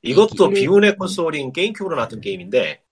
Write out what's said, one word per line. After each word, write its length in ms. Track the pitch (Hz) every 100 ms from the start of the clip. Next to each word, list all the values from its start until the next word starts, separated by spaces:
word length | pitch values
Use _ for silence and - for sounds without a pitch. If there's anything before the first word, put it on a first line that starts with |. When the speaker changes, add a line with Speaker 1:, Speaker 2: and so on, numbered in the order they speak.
Speaker 1:
이것도 500 | - 139 214 - 190
Speaker 2:
이게 100 | 196
Speaker 1:
비운의 360 | 156 196 208 202
콘솔인 560 | 185 190 165 151 131
게임큐브로 420 | 131 202 214 190 151
나왔던 260 | 113 110
게임인데 600 | 101 95 90 123 85 76 _